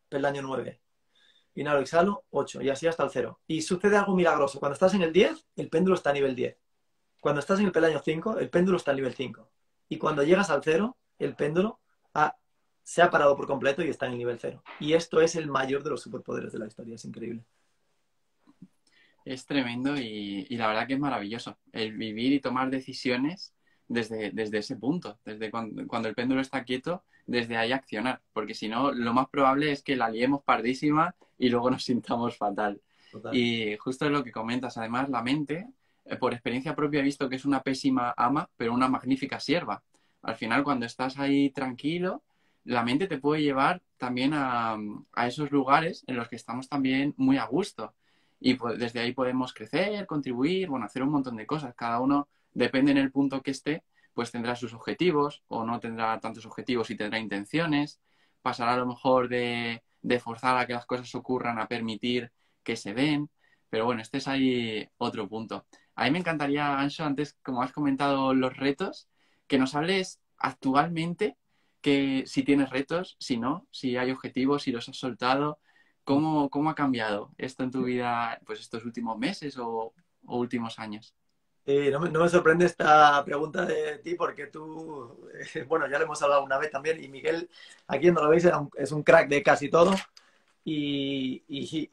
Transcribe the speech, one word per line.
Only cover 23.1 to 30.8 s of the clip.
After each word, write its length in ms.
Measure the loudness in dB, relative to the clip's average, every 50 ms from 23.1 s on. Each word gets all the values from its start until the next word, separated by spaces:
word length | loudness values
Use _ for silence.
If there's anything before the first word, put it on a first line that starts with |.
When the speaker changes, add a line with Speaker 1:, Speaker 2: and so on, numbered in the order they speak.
| 0 0 0 -2 -2 -6 -12 -16 _ _ _ _ _ _ _ -4
Speaker 2:
desde, 420 | -2 -2 -2 -2 -4 -6 -6 -4
desde 280 | -4 -4 -4 -2 -2 -4
ese 180 | -4 -4 -8
punto, 420 | -4 -2 -2 -2 -2 -4 -8 -12 -14 _
desde 260 | -14 -10 -8 -8 -6
cuan-, 360 | -6 -6 -6 -6 -8 -10 -8
cuando 220 | -6 -4 -4 -4 -4
el 60 | -4
péndulo 260 | -2 -2 0 0 0
está 240 | 0 -2 -4 -6 -4
quieto, 400 | -4 -4 -4 -4 -4 -6 -6 -8 _ _ _ _
desde 300 | -2 -2 0 0 0 0
ahí 160 | 0 0 0 0
accionar, 500 | -2 -4 -6 -6 -4 -2 -2 -4 -6 _ _ -6
porque 220 | -6 -6 -6 -6
si 140 | -8 -6 -4
no, 240 | -2 0 0 0 0
lo 200 | 0 0 0 2
más 160 | 2 0 0
probable 440 | 2 2 4 4 4 4 2 0 -2
es 100 | -2 -2
que 140 | -4 -2
la 120 | 0 0 -2
liemos 340 | 0 0 2 2 2 2 2
pardísima 720 | 2 0 2 2 0 -2 0